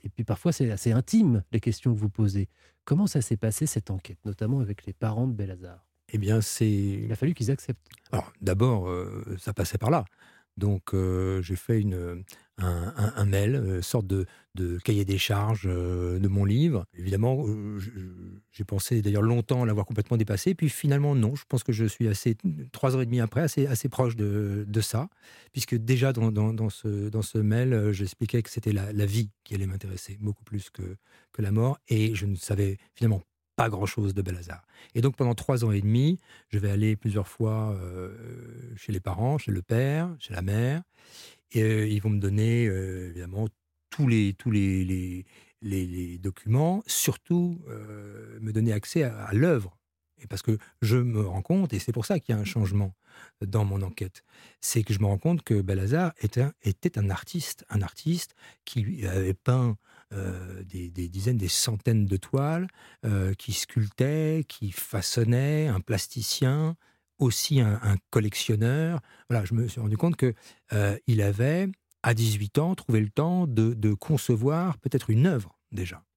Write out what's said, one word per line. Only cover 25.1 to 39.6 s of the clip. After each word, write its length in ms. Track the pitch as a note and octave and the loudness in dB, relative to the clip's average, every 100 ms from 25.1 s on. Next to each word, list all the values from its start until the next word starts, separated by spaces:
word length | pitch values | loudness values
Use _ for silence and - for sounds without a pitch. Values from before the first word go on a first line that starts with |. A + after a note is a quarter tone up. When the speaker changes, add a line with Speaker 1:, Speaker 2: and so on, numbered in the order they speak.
| _ - - - | _ -20 -20 -12
Speaker 2:
Puisque 220 | C3 - | -8 -2
déjà 380 | A#2+ A2+ B2+ C3+ | -2 2 2 2
dans, 180 | B2 A2+ | 2 2
dans, 240 | G#2+ A2 | 2 0
dans 160 | A2 A2 | 0 -2
ce, 380 | - G#2+ G#2 G#2 | -4 -4 -4 -2
dans 140 | A2 | -2
ce 160 | G#2 A2 | -2 0
mail, 340 | G#2 A2+ B2+ | 2 2 2
euh, 180 | A2+ G#2 | 2 2
j'expliquais 500 | G2 G2 - G#2+ A#2+ | 0 -2 -4 -2 0
que 60 | G#2+ | -2
c'était 240 | - A2 | -2 0
la, 200 | G2+ G2+ | 0 0
la 140 | G#2 G2+ | 0 0
vie 240 | G#2+ G#2 - | 0 -2 -6
qui 140 | - G2+ | -8 -4
allait 100 | F#2+ | -4
m'intéresser, 500 | F#2+ G2 F#2 - G2+ | -4 -8 -10 -12 -8
beaucoup 240 | G#2 G2+ | -6 -6
plus 260 | - G#2 - | -8 -10 -10
que, 260 | - F#2 G2 _ _ _ | -12 -12 -12 _ _ _
que 100 | - | -6
la 80 | G2+ | 0
mort. 300 | G#2+ B2 C#3+ - | 2 2 -2 0
Et 260 | A2 A2 | 2 2
je 120 | G#2 G2+ | 0 -2
ne 100 | F#2 | -4
savais 420 | - G2+ G2 G2 _ | -2 0 0 -2 _
finalement 280 | - A#2 G2 - _ _ - | 0 2 2 -4 _ _ -2
pas 140 | A#2 | -2
grand-chose 420 | G2+ G2+ - G2+ | 0 -4 -2 -2
de 80 | F#2+ | -2
Bélazar. 460 | F#2 F#2 F2 E2+ _ - - | -4 -6 -10 -16 _ -20 -8
Et 60 | A#2+ | 0
donc 160 | C3 - | 0 2
pendant 180 | B2 | 0
trois 300 | A2+ - B2+ | 0 0 2
ans 80 | A#2 | 2
et 80 | G2+ | 2
demi, 380 | G#2 A#2 D3 F3+ _ - _ | 4 4 4 2 _ -20 _
je 80 | G#2 | -2
vais 120 | G2+ | 0
aller 240 | G2+ G#2+ | 2 2
plusieurs 320 | G#2+ A2 G2+ F#2 | 2 0 -2 -4
fois, 480 | - A2 A2 G#2+ G2 | -2 -2 0 -2 -4
euh, 340 | F2+ F2+ F#2 - - A#2+ A#2 A#2 B2 A2 | -6 -8 -10 -12 -16 -16 -16 -16 -16 -12
chez 160 | - | -6
les 80 | G#2 | -4
parents, 380 | G2 F2 A#2+ D3 | -2 0 0 0
chez 120 | - | 0
le 120 | F#2+ | -4